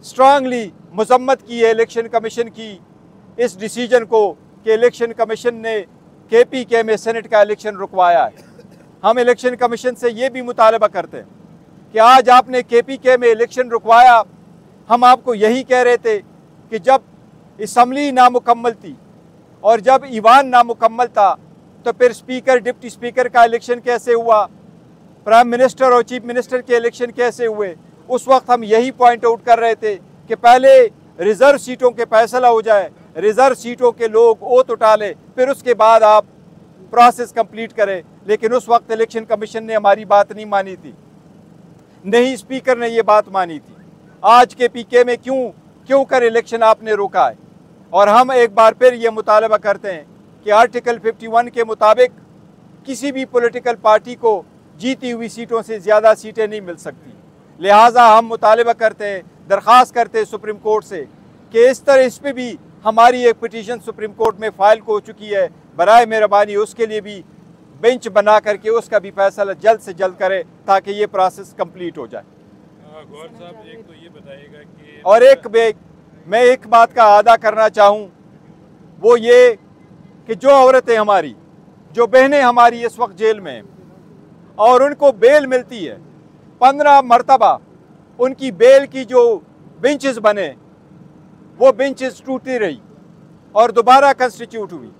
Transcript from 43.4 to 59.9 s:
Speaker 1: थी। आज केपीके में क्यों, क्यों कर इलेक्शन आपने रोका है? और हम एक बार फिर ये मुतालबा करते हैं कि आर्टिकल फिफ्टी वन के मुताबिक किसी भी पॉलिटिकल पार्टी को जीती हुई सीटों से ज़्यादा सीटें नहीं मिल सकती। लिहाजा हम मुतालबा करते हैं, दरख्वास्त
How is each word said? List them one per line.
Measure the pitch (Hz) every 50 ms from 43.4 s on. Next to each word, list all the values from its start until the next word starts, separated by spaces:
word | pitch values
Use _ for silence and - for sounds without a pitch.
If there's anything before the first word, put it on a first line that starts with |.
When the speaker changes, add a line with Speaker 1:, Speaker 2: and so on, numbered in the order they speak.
| 185 170 160 143
Speaker 1:
थी। | _ _ - _ - _ _ _ _ _ _ _
आज | - 196 226 247 247 - -
केपीके | - 247 240 _ 240 226 _ 247 240 247
में | 247 240 240
क्यों, | _ 247 269 262 254 220 - _ _ _ _ _ _ -
क्यों | 262 277 269
कर | - - 254 240
इलेक्शन | 233 226 233 226 - 226 226 226
आपने | 220 220 208 220 220 214
रोका | 202 202 190 - 185 156
है? | 127 107 _ _ _ _ _ _ _ _ _ _ _
और | - 180 202 208
हम | 208 233 254 254
एक | 269 247 240 226 196
बार | 226 220 220 220
फिर | _ 247 254 247
ये | 233 226 226
मुतालबा | 220 220 208 - 214 214 220 220 214
करते | 208 214 214 202 190 - 202
हैं | 180 160 143 _ _ _ _ _ _ _ _
कि | 208
आर्टिकल | 208 214 240 240 247 240 240 247 240 220
फिफ्टी | 165 226 226 _ 226
वन | 226 220 233 240 240
के | 202 247 233
मुताबिक | 220 220 _ 220 214 220 240 254 247 _ - _ _ _ _ _ _ _ _ _ _ _ _ _
किसी | 262 262 - 254 285
भी | 254 262 262
पॉलिटिकल | - - 247 240 233 - 247 - 247 240
पार्टी | 180 - 220 214 220 - 240 247
को | - - 233 214 185 156 _ _ _ _ _ _
जीती | 151 175 254 269 262 262 247
हुई | 240 226 233 214
सीटों | - 226 233 - 233 226
से | 214 - 220 214
ज़्यादा | 170 208 214 214 214 220 220
सीटें | 214 - 214 214 220 220 208
नहीं | 214 214
मिल | 196 175 170
सकती। | 156 - 156 131 _ _ 127 113 _ _ _ _ _ _ _ _ _
लिहाजा | 160 196 202 208 226 240 226 247
हम | 240 226 214 226 233
मुतालबा | 226 226 - - 208 220 233 233 233
करते | 233 226 226 220 208 _ 208
हैं, | 202 202 185 165 _ _ _ _ 151
दरख्वास्त | 196 190 - 202 233 254 254 214